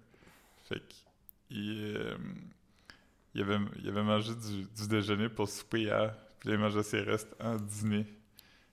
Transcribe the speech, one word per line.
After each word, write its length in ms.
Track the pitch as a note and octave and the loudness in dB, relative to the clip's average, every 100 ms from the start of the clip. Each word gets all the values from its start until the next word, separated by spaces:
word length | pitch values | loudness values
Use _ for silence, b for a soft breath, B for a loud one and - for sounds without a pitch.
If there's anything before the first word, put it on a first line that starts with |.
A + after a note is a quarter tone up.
| - b b b b b | -18 b b b b b
Fait 140 | - - | -8 -8
que 160 | - - - _ - - - | -8 -20 -20 _ -20 -20 -12
il, 460 | A2 G#2 G#2+ G#2+ G#2+ | -6 -6 -4 -4 -4
euh, 200 | A2 G#2 - - - - _ b b b b b b | -4 -6 -8 -10 -14 -20 _ b b b b b b
il 80 | - | -2
avait, 160 | G2+ G#2 G2+ - | 2 2 0 -4
il 60 | - | -2
avait 140 | G2+ | 2
mangé 320 | G#2+ G#2+ A2 | 4 4 2
du, 300 | A#2 A2 G2+ | -4 -4 -4
du 240 | F#2+ A2 G#2 | -6 -6 2
déjeuner 400 | A2 G2+ G2+ A2+ | 2 4 2 2
pour 200 | A2+ G#2 | 0 -2
souper 340 | - - A2+ | -4 -2 0
hier, 340 | G#2+ G#2+ A2 A2 - - | 2 4 2 -2 -14 -6
puis 100 | A2 | 0
il 80 | G#2+ | 2
mangeait 240 | G#2+ G#2 | 4 2
ses 180 | G#2 A2 | 2 0
restes 340 | G#2 G#2+ - - | 2 0 -2 -6
en 160 | A2+ A2+ | -2 -2
dîner. 500 | G2+ G#2 G#2+ G#2 G#2+ - - b b b b | -4 -2 2 2 0 -6 -20 b b b b